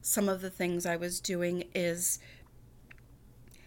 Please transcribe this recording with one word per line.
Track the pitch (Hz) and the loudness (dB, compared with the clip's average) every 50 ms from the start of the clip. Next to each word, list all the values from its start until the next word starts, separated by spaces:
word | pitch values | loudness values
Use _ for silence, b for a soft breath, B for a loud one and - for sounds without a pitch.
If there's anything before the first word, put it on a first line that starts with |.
| - | -2
some | - - 226 202 202 | 0 2 4 4 4
of | 190 185 | 2 0
the | 185 185 | -2 -8
things | 185 - 185 175 175 175 175 | -2 0 0 2 2 2 2
I | 180 170 | 0 0
was | 170 175 175 175 - | 0 0 -2 -4 -4
doing | - - 185 175 175 175 175 180 - - - | -2 -2 0 2 2 2 2 0 -2 -2 -2
is | 190 175 170 170 175 180 - - B B B B B B B - - - - - - - - - - - - - - - - - - - - B B B | 0 2 2 0 0 0 0 -2 B B B B B B B -20 -20 -20 -20 -20 -20 -20 -20 -20 -20 -20 -20 -20 -20 -20 -20 -20 -20 -20 -20 B B B